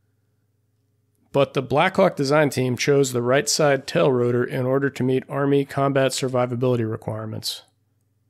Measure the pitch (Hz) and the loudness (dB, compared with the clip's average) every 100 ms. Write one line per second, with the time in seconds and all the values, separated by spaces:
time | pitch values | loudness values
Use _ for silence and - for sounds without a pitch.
0 | _ _ _ _ _ _ _ _ _ _ | _ _ _ _ _ _ _ _ _ _
1 | _ _ _ 139 135 147 123 135 180 185 | _ _ _ -2 0 -2 -2 0 0 4
2 | 190 - 139 147 147 131 127 120 - 139 | 2 2 0 2 2 0 -2 -2 2 2
3 | 135 123 120 131 147 - 151 135 131 170 | 2 0 0 0 0 0 2 0 -2 0
4 | 165 127 120 120 120 135 127 135 139 - | 2 2 2 0 -2 -2 0 0 0 -2
5 | 127 131 - 139 139 143 139 - 139 135 | 0 0 -2 -4 0 0 0 -2 0 2
6 | 135 - 131 127 123 120 127 123 113 110 | 0 0 -2 -2 -2 0 0 0 -2 -4
7 | - 110 110 110 - - - _ _ _ | -8 -8 -8 -8 -8 -10 -14 _ _ _
8 | _ _ _ | _ _ _